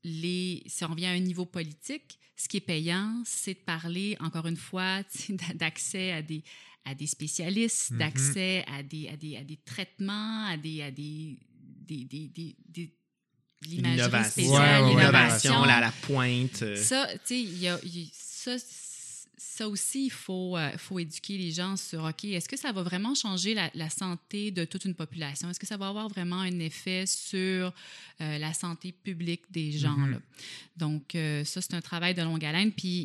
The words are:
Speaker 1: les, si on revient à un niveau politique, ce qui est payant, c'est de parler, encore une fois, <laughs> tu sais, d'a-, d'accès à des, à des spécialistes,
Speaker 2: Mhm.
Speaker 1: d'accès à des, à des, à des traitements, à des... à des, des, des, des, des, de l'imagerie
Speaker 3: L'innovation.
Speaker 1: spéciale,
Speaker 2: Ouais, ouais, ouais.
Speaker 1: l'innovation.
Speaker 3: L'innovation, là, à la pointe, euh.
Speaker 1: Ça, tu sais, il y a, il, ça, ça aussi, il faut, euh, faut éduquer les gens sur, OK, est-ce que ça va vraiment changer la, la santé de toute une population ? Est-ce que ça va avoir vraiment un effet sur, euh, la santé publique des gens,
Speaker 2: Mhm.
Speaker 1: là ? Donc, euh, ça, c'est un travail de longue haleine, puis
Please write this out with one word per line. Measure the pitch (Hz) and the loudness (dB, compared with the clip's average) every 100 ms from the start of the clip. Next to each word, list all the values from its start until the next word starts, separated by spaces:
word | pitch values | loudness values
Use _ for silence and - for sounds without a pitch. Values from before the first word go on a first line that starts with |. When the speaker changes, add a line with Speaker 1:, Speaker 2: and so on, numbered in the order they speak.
Speaker 1:
les, | 170 160 170 180 180 175 - | -8 -4 -2 0 -2 -4 -8
si | - 170 | -6 -4
on | |
revient | 165 180 | -2 0
à | |
un | 180 | 0
niveau | 185 175 180 | 0 -2 -4
politique, | 175 160 147 - 302 _ - _ - | -4 -6 -10 -10 -10 _ -20 _ -10
ce | - | -4
qui | 196 | -4
est | |
payant, | - 160 165 175 214 233 233 | -2 -2 0 0 0 -4 -4
c'est | - - 185 | -4 -6 -6
de | |
parler, | - 165 170 175 202 208 | -6 -4 -4 -2 -2 -2
encore | 160 165 165 | -4 -4 -4
une | 165 | -4
fois, | - 185 185 190 | -6 -4 -2 -2
<laughs> | 196 | -4
tu | - | -10
sais, | - | -6
d'a-, | 190 170 160 | -6 -6 -2
d'accès | 160 - - 190 185 | -2 -2 -6 -4 -2
à | 165 | -4
des, | 156 156 - - - - 135 | -4 -8 -8 -20 -20 -14 -12
à | 139 | -6
des | 151 | -6
spécialistes, | - 151 - 170 196 226 - - | -4 -4 -4 0 2 2 0 -2
Speaker 2:
Mhm. | 117 | 0
Speaker 1:
d'accès | 151 131 139 165 185 185 - | 2 2 2 2 2 0 -2
à | 139 | -8
des, | 139 156 151 | -8 -8 -8
à | 147 | -10
des, | 151 120 | -10 -10
à | |
des | 139 156 | -12 -14
traitements, | - - 185 - 196 208 214 220 214 | -10 -8 -8 -4 -4 -4 -4 -4 -4
à | 160 | -4
des... | 156 156 | -4 -6
à | 143 | -8
des, | 135 147 151 156 135 _ | -8 -8 -8 -10 -12 _
des, | - 135 - - 151 131 | -20 -20 -20 -10 -10 -8
des, | 143 147 | -10 -10
des, | 165 165 - - | -10 -12 -12 -16
des, | 170 165 _ _ _ _ _ _ _ | -12 -12 _ _ _ _ _ _ _
de | 151 | -8
l'imagerie | 170 123 123 | 0 2 4
Speaker 3:
L'innovation. | 120 120 110 - | 4 4 2 2
Speaker 1:
spéciale, | 131 139 143 139 | 6 8 10 10
Speaker 2:
Ouais, | 131 | 10
ouais, | 123 | 10
ouais. | |
Speaker 1:
l'innovation. | 123 135 120 113 - | 10 10 8 6 6
Speaker 3:
L'innovation, | 139 139 | 8 10
là, | 123 | 8
à | |
la | 117 | 6
pointe, | - - 135 123 123 127 - | 2 2 4 4 4 2 0
euh. | 110 101 | -2 0
Speaker 1:
Ça, | 107 262 277 | 2 2 0
tu | - | -4
sais, | - 247 | -2 -2
il | 220 175 | -2 -2
y | 180 | -2
a, | 175 | -2
il, | 180 170 160 | -4 -8 -10
ça, | - - - 254 247 - - - - - - - _ | -12 -14 -10 -6 -6 -8 -14 -14 -14 -14 -16 -18 _
ça | - - 214 | -14 -6 -4
aussi, | 202 - 269 269 | -2 -2 0 -2
il | |
faut, | - - 185 185 175 | -4 -6 -4 -2 0
euh, | 147 - | 0 -4
faut | - 185 | -6 -4
éduquer | 165 - - 202 | -4 -8 -6 -4
les | 175 | -2
gens | 160 185 196 | -2 -2 -4
sur, | - 165 | -4 -4
OK, | 160 160 208 | -4 -4 -4
est-ce | 185 - | -4 -4
que | 269 | -6
ça | 294 | -4
va | 196 | -2
vraiment | 180 185 214 277 | -2 -2 0 0
changer | 220 185 190 214 | 0 0 0 0
la, | 170 | 0
la | 156 156 | -2 -6
santé | - 190 175 _ 208 208 | -4 -4 -4 _ -4 -2
de | 180 165 | -2 -2
toute | 190 190 | -2 -4
une | |
population ? | 170 160 170 147 143 175 | -4 -6 -6 -6 -6 -6
Est-ce | 180 | -6
que | 196 | -6
ça | 208 | -4
va | 196 | -4
avoir | 208 214 | -4 -6
vraiment | 202 175 180 | -4 -2 -2
un | 185 180 | -2 -2
effet | 160 - - 185 190 | -4 -4 -4 -2 -2
sur, | - - 190 185 185 185 180 - - - - | -4 -2 -2 0 0 -2 -6 -18 -20 -20 -8
euh, | 156 151 | -4 -2
la | 151 | -2
santé | 160 175 165 185 | -2 -4 -6 -10
publique | 175 - 170 175 170 _ | -10 -8 -4 -2 -4 _
des | 175 151 | -4 -2
gens, | 147 147 143 | 2 2 4
Speaker 2:
Mhm. | 139 | 2
Speaker 1:
là ? | 120 - - - - - 170 | 0 -8 -20 -16 -16 -18 -4
Donc, | 156 151 - 170 | -2 -2 -4 -2
euh, | 156 147 151 | 0 0 -2
ça, | - | -4
c'est | - | -4
un | 175 | -4
travail | - 170 175 | -4 0 2
de | 180 | 2
longue | 160 160 151 | 2 0 0
haleine, | 165 214 | 4 2
puis | 202 180 180 | 2 -2 -2